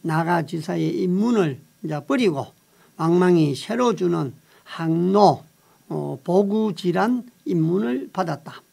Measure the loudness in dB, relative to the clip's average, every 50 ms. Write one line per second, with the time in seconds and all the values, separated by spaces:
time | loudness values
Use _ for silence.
0 | -2 0 0 0 2 2 0 0 -2 -4 -6 -8 -6 -4 -4 -2 -2 -2 -2 -2
1 | -2 -2 0 0 0 2 2 2 2 0 -2 -6 -14 _ _ _ -10 -8 -8 -8
2 | -4 -4 -2 2 2 0 0 -2 -6 -8 _ _ _ _ _ _ _ _ _ -4
3 | 0 2 4 4 6 6 6 4 4 2 0 -4 -6 -6 -2 0 0 0 0 0
4 | -2 -2 -2 -2 -4 -6 -8 -14 _ _ _ _ _ -18 -10 -6 -2 -2 0 0
5 | 0 2 4 6 6 6 4 2 -6 _ _ _ _ _ _ _ _ _ -8 -8
6 | -6 -6 -8 -10 _ 0 2 2 2 2 0 -2 -2 -2 -4 -4 -4 -2 0 0
7 | 0 0 -2 -4 -4 -10 _ _ _ -4 0 0 0 0 0 -2 -2 -2 -4 -6
8 | -6 -8 _ -6 -4 -4 -6 -8 -10 -18 -20 -20 _ _